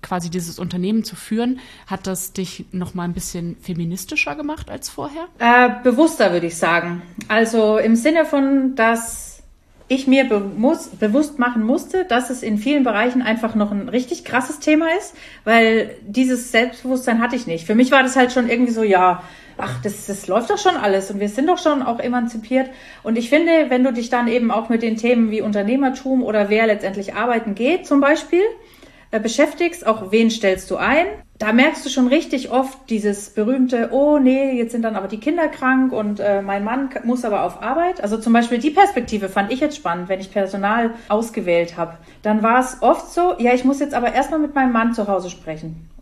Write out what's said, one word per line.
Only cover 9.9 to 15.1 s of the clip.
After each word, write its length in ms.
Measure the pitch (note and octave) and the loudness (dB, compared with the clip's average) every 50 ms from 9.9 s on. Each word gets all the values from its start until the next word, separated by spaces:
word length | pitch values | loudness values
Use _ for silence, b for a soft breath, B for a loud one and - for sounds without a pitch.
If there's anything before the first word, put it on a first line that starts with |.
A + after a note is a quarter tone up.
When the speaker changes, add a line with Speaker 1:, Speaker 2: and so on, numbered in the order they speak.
| B3+ C4 - | -2 0 4
Speaker 2:
mir 180 | C4 B3+ C#4 C4 - | 4 4 4 4 2
be-, 100 | A3 G3+ | 2 0
muss-, 480 | G3 G3 F#3+ G3+ A3 C#4 E4 D#4+ - - | 0 -4 -4 0 2 2 2 0 -4 -14
bewusst 500 | - - G#3+ G#3 G#3 C#4+ D4+ D4 - - | -6 -2 -2 2 2 2 0 0 -2 -2
machen 220 | A#3+ B3 B3 A3+ G#3+ | -2 0 0 0 0
musste, 400 | A3 C4+ F4 - - - F#4 F4+ | 0 0 -2 -2 -2 -4 -4 0
dass 260 | - A3+ B3 B3+ - | 0 0 0 0 -2
es 120 | C4 B3+ - | -8 -8 -4
in 140 | A3+ G#3+ G#3 | -4 -4 -2
vielen 260 | G#3 C4 D4 D4 B3+ | 0 0 2 2 2
Bereichen 380 | A#3+ G#3 G3+ A3+ B3 B3 B3+ | 2 2 0 0 0 0 0
einfach 320 | A#3+ G#3+ A3 A3 A#3 G#3+ - | 0 0 -2 -2 -2 -2 0
noch 160 | G#3+ G#3 G#3 | 0 0 0
ein 160 | G#3 G3+ G3 - | -2 -6 -6 -2
richtig 360 | G#3 B3+ B3+ - F4 - - | -4 -4 -4 -4 -8 -10 -8
krasses 360 | - - B3 B3+ - D#4 - | -4 -4 -4 -2 -4 -8 -4
Thema 260 | - D4+ D4+ D4+ E4 D#4+ E4 G4 | 2 2 2 4 4 2 0 -2
ist, 160 | G#4+ - | -4 -8